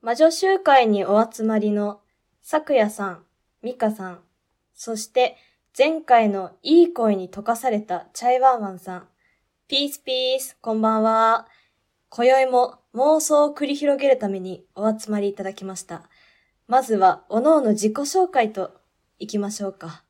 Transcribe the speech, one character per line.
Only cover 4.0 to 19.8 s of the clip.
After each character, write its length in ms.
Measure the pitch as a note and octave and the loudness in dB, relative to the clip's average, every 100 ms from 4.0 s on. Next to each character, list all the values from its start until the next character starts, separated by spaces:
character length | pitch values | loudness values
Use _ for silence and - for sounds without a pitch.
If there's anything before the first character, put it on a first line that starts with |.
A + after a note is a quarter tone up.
| F#3+ | -12
ん、 100 | F3 _ _ _ _ _ | -16 _ _ _ _ _
そ 220 | _ - | _ -12
し 140 | A3 - | -10 -4
て 280 | - B3 - _ _ _ - | 0 0 -2 _ _ _ 0
前 240 | C#4 D#4+ | 0 0
回 280 | D#4 A#3+ A3 | 2 4 4
の 240 | G3 F#3+ - | -2 -8 -12
い 220 | B3+ D#4+ | 2 4
い 80 | E4+ | 4
声 240 | - A3 G3 | 2 -2 -2
に 120 | F#3 | -4
溶 140 | G3 | -10
か 140 | G#3+ A3+ | -4 -2
さ 140 | C4 | -2
れ 100 | G#3+ | -4
た 260 | G#3+ F3+ - | -4 -8 -8
チ 120 | - | -6
ャ 100 | A#3+ | 0
イ 40 | B3+ | 4
ワ 180 | C4 B3 | 4 2
ン 40 | |
ワ 80 | G3+ | -4
ン 100 | F#3 | -12
さ 200 | - F3+ | -14 -16
ん、 100 | - _ _ _ _ _ _ | -16 _ _ _ _ _ _
ピ 200 | C#4 C#4+ | -4 -4
ー 20 | |
ス 100 | C#4 | -8
ピ 320 | - B3+ B3+ C4 | -8 -4 -2 -4
ー 20 | |
ス、 180 | C4 - | -8 -14
こ 140 | - | -6
ん 60 | A3 | -2
ば 180 | A3 A3 | 0 0
ん 40 | |
は。 460 | A3 A3 A3+ A3+ - _ _ _ _ _ _ | 0 2 2 0 -4 _ _ _ _ _ _
今 160 | - | -2
宵 220 | A#3+ C4+ C4 | 2 4 4
も 320 | B3 B3 - _ | 2 0 -4 _
妄 240 | A3 C#4 D#4 | -2 2 2
想 280 | D4+ D4+ D4 | 2 2 2
を 60 | |
繰 140 | D4 C#4+ | 0 -6
り 80 | |
広 260 | C#4+ C#4+ C#4 | -2 0 0
げ 80 | C#4 | 2
る 80 | B3+ | 2
た 120 | G#3 | 0
め 100 | G3 | -6
に 260 | F#3 F#3 _ - | -8 -14 _ -4
お 120 | G#3+ A3 | -4 -4
集 140 | G#3+ | -4
ま 80 | G#3+ | -4
り 100 | G3+ | -4
い 60 | |
た 80 | G3 | -4
だ 120 | F#3+ | -10
き 100 | G3 | -10
ま 100 | F#3+ | -14
し 80 | F#3 | -14
た。 260 | - E3 _ _ _ _ _ _ _ | -14 -16 _ _ _ _ _ _ _
ま 140 | B3 | 0
ず 120 | B3 | 2
は、 300 | G#3+ F#3+ - _ | 2 2 2 _
お 120 | G#3+ | 0
の 160 | C#4 D#4+ | 4 4
お 40 | |
の 100 | B3 | 2
自 200 | G#3+ G#3+ | 0 0
己 20 | |
紹 380 | A3 C#4+ F#4+ F#4 | -2 -2 0 2
介 220 | C#4+ A3 | 2 -2
と 280 | G#3+ F#3 _ _ _ _ _ | -4 -10 _ _ _ _ _
い 80 | G#3+ | -8
き 140 | G#3 | -6
ま 100 | G3+ | -6
し 140 | G#3 | -6
ょ 60 | G3 | -10
う 20 | |
か。 320 | F#3+ | -10